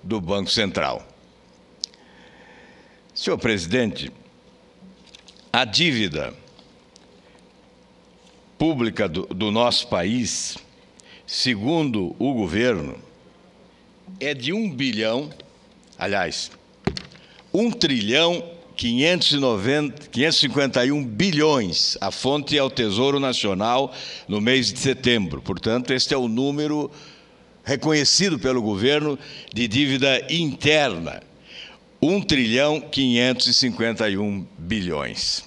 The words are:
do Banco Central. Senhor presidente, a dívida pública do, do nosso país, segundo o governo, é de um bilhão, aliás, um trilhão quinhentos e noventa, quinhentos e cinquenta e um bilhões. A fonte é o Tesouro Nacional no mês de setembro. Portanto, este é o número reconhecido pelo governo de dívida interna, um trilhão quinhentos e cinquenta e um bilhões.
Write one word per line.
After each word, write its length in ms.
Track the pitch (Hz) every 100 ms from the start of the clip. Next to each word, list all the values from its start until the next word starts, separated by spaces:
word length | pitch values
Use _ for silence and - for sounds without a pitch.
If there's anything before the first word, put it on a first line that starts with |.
do 180 | - 110
Banco 300 | 87 101 95
Central. 560 | - 101 87 71 58 - - - - _ - _ - - - - - - - - - - - - - _
Senhor 220 | - - 139
presidente, 720 | 120 104 82 123 113 85 65 - - - - - - _ - - - - - - -
a 140 | 117
dívida 640 | 123 95 170 120 98 76 65 - - - - - _ - - - - - - - - _ _ _ _ _ - - -
pública 540 | - 156 143 113 - 98
do, 140 | 80
do 240 | - 90 107
nosso 380 | 107 120 - -
país, 720 | 98 92 123 107 - - - - - - - - -
segundo 920 | - - 123 107 110 170 147 107 87 -
o 140 | 135
governo, 600 | 127 95 98 123 98 71 - - - - - - - - _ - - - -
é 160 | 139
de 180 | 143 123
um 160 | 202 220
bilhão, 640 | 127 135 107 110 120 151 - - - - - - -
aliás, 540 | 98 98 85 - - - _ - - - - - - - -
um 200 | 185 233
trilhão 840 | - 160 127 101 135 170 175 - - -
quinhentos 560 | - 120 120 156 180 -
e 60 | 147
noventa, 680 | 135 107 107 147 147 - -
quinhentos 300 | 120 156 156
e 40 |
cinquenta 440 | 139 127 135 127
e 60 | 123
um 120 | 147
bilhões. 920 | 127 107 196 151 156 139 95 80 - -
A 120 | 98
fonte 460 | - 131 147 135 147
é 60 |
o 60 | 135
Tesouro 500 | 131 110 98 135 139
Nacional 720 | 135 123 104 92 110 127 135 - - -
no 140 | - 104
mês 320 | 110 131 113
de 80 | 92
setembro. 640 | 135 127 123 120 87 67
Portanto, 500 | - - 113 120 123
este 220 | 127 -
é 40 | 139
o 120 | 120
número 600 | 113 139 143 151 151 143 - - - - - - -
reconhecido 760 | - 139 156 151 135 - 196 147
pelo 220 | 131 127
governo 580 | 110 98 123 151 151 139 - - -
de 140 | 107 120
dívida 580 | 117 143 131 135 127 127
interna, 920 | 160 160 117 143 151 139 87 80 - - - - - - - _ -
um 200 | 147 196
trilhão 580 | - 147 117 120 147 151
quinhentos 680 | - 135 131 120 127 117 120
e 60 |
cinquenta 560 | 117 127 95 113 107 110
e 80 | 98
um 300 | 104 101 85 -
bilhões. 840 | 85 110 90 76 64 55 - -